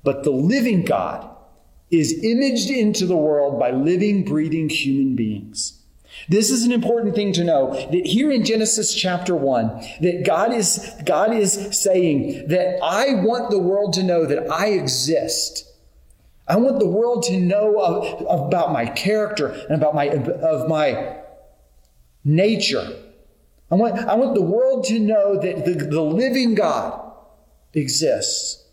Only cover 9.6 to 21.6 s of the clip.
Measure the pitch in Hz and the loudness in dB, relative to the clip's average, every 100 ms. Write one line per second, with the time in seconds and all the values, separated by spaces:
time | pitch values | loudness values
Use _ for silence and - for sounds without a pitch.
9.6 | 113 - - - 170 175 - 165 226 240 | -2 -6 -14 -2 -2 0 0 2 2 0
10.6 | 196 - - - 151 160 214 226 196 202 | 0 -2 -6 -8 -2 2 2 2 0 0
11.6 | 196 - 196 185 175 143 - - - 180 | -2 -2 2 4 4 2 0 -6 -2 0
12.6 | 185 180 156 196 277 233 202 247 240 202 | 0 0 0 0 2 2 2 0 0 0
13.6 | 180 196 202 175 185 170 156 139 - 160 | 2 0 0 0 2 2 2 -2 -2 -2
14.6 | 208 190 139 - 139 160 160 - - - | 0 0 -2 -4 0 0 0 -4 -6 -10
15.6 | - - _ - - _ - _ - 196 | -16 -20 _ -20 -20 _ -20 _ -2 2
16.6 | 262 247 190 185 240 240 190 185 180 202 | 2 2 2 2 0 0 0 0 2 2
17.6 | 214 208 180 185 - - - 175 139 180 | 2 2 2 0 -4 -8 -2 -2 0 0
18.6 | 170 139 117 - 190 214 208 208 135 - | 0 0 -2 -2 0 0 0 -2 -4 -6
19.6 | - 151 151 151 143 143 120 - 165 156 | -4 0 2 2 0 0 -2 0 0 0
20.6 | - 156 147 120 - - - - - _ | 0 0 0 0 -6 -10 -18 -20 -20 _